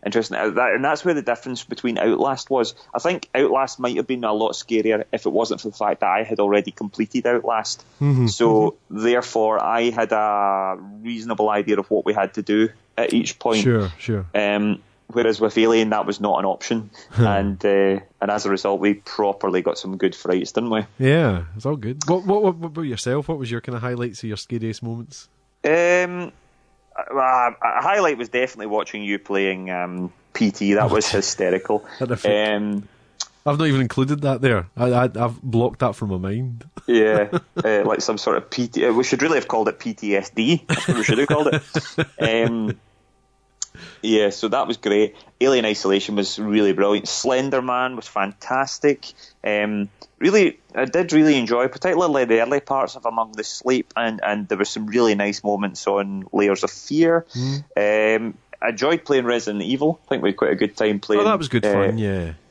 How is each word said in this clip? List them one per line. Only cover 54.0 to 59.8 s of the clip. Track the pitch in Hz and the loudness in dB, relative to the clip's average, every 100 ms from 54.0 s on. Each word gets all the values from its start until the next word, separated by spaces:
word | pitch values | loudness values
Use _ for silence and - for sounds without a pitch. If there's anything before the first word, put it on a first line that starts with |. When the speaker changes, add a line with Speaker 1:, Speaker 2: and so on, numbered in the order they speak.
| 117 110 | -4 -2
Speaker 1:
and | - 104 98 | -2 -2 -2
there | 98 | -2
were | 104 | -2
some | - 107 | -4 -2
really | 113 117 | 2 4
nice | 101 101 104 | 4 0 -2
moments | 104 101 101 - - | -2 -2 -4 -4 0
on | 101 98 98 92 | 0 0 -6 -4
Layers | - 101 95 | 2 2 2
of | - | -2
Fear. | - - 147 165 165 165 | -6 -4 2 4 2 -2
Speaker 2:
Mm. | 123 131 139 143 - 104 107 110 110 | -6 -4 -6 -6 -2 2 2 2 2
Speaker 1:
Um, | 113 - _ - | -2 -10 _ -6
I | 117 | -6
enjoyed | 113 143 165 - | -2 0 0 2
playing | 139 | 0
Resident | 120 120 110 104 | 2 -2 -2 -4
Evil. | 98 135 | -2 0